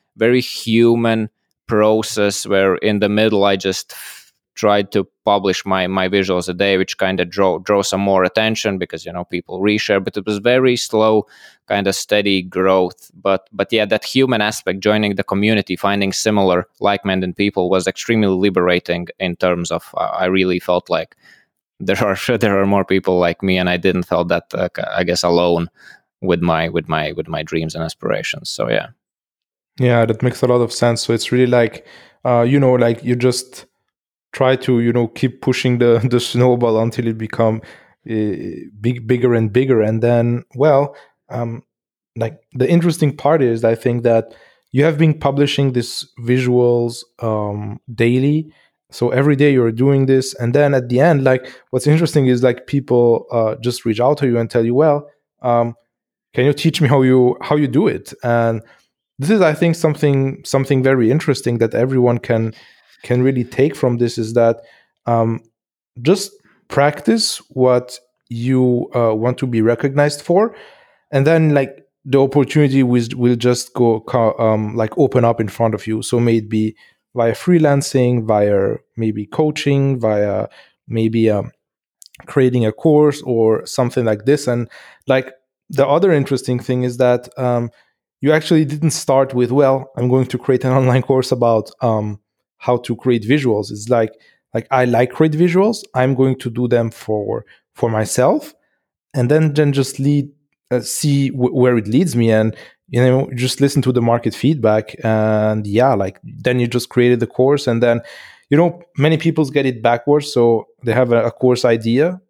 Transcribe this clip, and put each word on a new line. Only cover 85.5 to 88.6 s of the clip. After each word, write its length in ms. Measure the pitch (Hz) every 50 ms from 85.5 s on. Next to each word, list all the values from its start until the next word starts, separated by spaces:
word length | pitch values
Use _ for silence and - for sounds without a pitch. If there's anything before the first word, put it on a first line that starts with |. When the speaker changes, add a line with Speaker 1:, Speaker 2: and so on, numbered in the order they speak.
| _ _ _ -
Speaker 2:
the 180 | - 135 135
other 240 | 127 143 165 190 196
interesting 480 | 165 143 135 - 139 123 - - 127 120
thing 240 | - - 127 123 123
is 140 | 127 120
that, 320 | 123 127 123 123 120 123 - -
um, 340 | - 127 123 123 120 117 113 - _ _ _ _ _ _ _ _ -
you 100 | - 143
actually 340 | 151 160 156 - 170 156